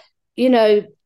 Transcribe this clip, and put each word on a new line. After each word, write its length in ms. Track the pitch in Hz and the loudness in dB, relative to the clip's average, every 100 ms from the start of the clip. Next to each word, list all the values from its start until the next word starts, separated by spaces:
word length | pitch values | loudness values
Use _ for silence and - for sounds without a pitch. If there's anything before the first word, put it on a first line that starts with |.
| _ _ _ | _ _ _
you 160 | - 254 | -4 -2
know, 340 | 240 214 208 - _ | 0 2 0 -4 _